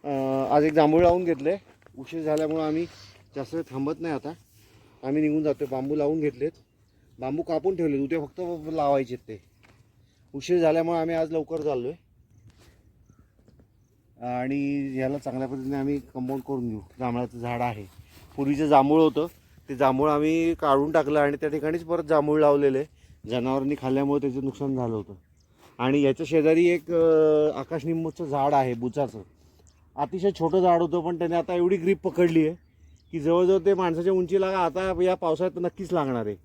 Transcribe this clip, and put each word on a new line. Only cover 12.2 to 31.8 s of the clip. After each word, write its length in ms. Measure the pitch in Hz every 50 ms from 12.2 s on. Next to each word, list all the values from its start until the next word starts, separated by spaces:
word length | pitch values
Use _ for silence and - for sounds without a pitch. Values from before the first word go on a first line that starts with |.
| _ _ _ _ _ - _ _ - - _ _ _ _ _ _ _ _ _ _ _ _ _ _ _ _ _ _ _ _ _ _ _ _ _ _ _ _ _ _ 120
आणि 680 | 123 123 123 127 131 139 143 139 139 143 143 139 139 131 131
याला 200 | 131 131 143 143
चांगल्या 300 | - 135 123 131 135 123
पद्धतीने 280 | 135 135 131 135 143
आम्ही 220 | 139 135 139 143 143
कंपाऊंड 440 | 127 - - 131 127 127 135 135 123
करून 260 | - 139 131 123 117
घेऊ. 120 | 110 107 98 - _ -
जांभळाचं 400 | 127 123 120 120 123 120 117 120
झाड 240 | 117 120 120 117 123
आहे, 240 | 123 110 107 101 92 _ - - - _ - - - -
पूर्वीचं 300 | - 139 139 147 139 156
जांभूळ 340 | 147 147 139 135 143 151 160
होतं, 260 | 160 156 117 147 156 175 - _ _ _ _ - _ -
ते 80 | 139
जांभूळ 340 | 123 143 135 131 131 147 151
आम्ही 440 | 151 147 151 156 160 165 165 170 165
काढून 380 | - - 147 135 139 143 151 156
टाकलं 280 | 165 147 143 151 151
आणि 160 | 147 143 143
त्या 120 | 135 156 151
ठिकाणीच 360 | 143 156 139 156 160 175 165
परत 200 | 160 170 170 160
जांभूळ 360 | 147 160 151 147 147 151 156
लावलेलं 380 | 151 147 143 143 143 139 135 131
आहे. 80 | 147 - _ _ _ - - _ _ 104
जनावरांनी 440 | 117 127 120 131 135 139 135 139 147 143
खाल्ल्यामुळे 420 | 131 131 131 135 139 139 143 143
त्याचं 240 | 127 139 123 135 135
नुकसान 320 | 135 123 - 143 139 135
झालं 180 | 131 123 117 113
होतं. 200 | 107 98 - 101 87 _ _ _ _ _ _ _ _ _ - _ -
आणि 240 | 120 131 139 147 143
याच्या 240 | 135 131 - 165 127
शेजारी 380 | 156 160 147 156 160 165 175
एक, 240 | 170 175 170 151 165
अं, 600 | 170 165 165 165 160 156 156 156 151 151 151 151 -
आकाशनिंबूचं 680 | - 139 - 165 160 127 165 165 165 165 160 147 - 175
झाड 300 | 147 139 143 135 143 147
आहे 200 | 139 131 127 123
बुचाचं, 480 | 117 120 127 110 147 139 117 101 110 92 _ _ _ _ _ _ _ _ _ _ _ _ _ _
अतिशय 340 | - 143 139 175 190 175 202 180 -
छोटं 220 | 160 160 151 190
झाड 220 | 180 180 175 170 175
होतं, 180 | 160 147 175
पण 180 | 156 175 175 160
त्याने 160 | 170 165 170
आता 200 | 170 160 - 180
एवढी 220 | 175 175 170 196
ग्रीप 320 | 185